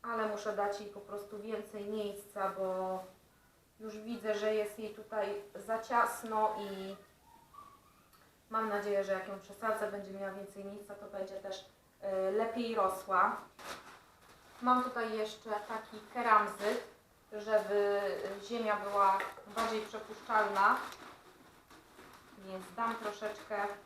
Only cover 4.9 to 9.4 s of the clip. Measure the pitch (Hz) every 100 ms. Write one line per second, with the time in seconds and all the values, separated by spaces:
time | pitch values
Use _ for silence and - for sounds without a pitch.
4.9 | 214 208 220 196 202 - - 202 226 -
5.9 | 240 233 - 226 214 214 220 202 196 190
6.9 | 190 - - - - - - - - -
7.9 | _ _ - - _ _ 220 220 202 202
8.9 | 196 196 190 190 196